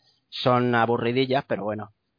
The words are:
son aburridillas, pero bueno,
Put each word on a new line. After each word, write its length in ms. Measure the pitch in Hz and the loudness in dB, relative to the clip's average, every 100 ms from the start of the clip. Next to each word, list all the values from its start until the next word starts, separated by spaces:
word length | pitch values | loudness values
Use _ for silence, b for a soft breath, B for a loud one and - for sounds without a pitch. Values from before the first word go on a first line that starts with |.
| _ _ _ | _ _ _
son 460 | - 127 123 123 | -4 2 2 2
aburridillas, 680 | 117 113 117 117 123 131 135 - | 2 2 0 0 0 0 -2 -2
pero 180 | 101 | -6
bueno, 280 | 104 104 104 _ _ | -4 -8 -10 _ _